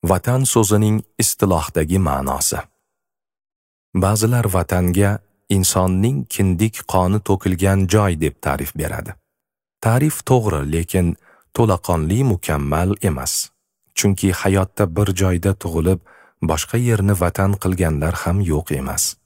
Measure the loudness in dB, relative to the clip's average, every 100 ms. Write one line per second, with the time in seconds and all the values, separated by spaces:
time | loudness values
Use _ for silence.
0 | 2 0 2 0 2 2 2 2 2 0
1 | -4 _ -4 0 0 0 0 -4 0 0
2 | 0 -2 -4 -4 -4 -6 -10 _ _ _
3 | _ _ _ _ _ _ _ _ _ -2
4 | 0 2 2 2 0 0 0 0 0 2
5 | 2 0 _ _ _ 0 2 2 2 2
6 | 0 -2 -6 -2 0 2 -2 -4 -2 0
7 | 2 0 0 -2 0 0 2 2 2 2
8 | 2 0 -4 -4 -6 -4 -6 -8 -8 -8
9 | -10 -16 _ _ _ _ _ _ 0 2
10 | 2 -2 2 2 2 -2 -2 -2 0 0
11 | 0 -2 _ _ _ 0 2 2 0 -2
12 | 0 0 2 0 -2 -4 -2 0 0 0
13 | -2 -2 -6 -6 -8 _ _ _ _ -2
14 | 0 2 0 0 0 2 0 -2 -2 0
15 | -2 0 0 0 0 -2 -4 -2 0 0
16 | _ -20 _ _ -2 -2 -2 -2 0 2
17 | 2 2 0 0 0 0 -2 0 0 0
18 | -2 -2 -2 -2 0 -2 -2 -6 -4 -4
19 | -6 -6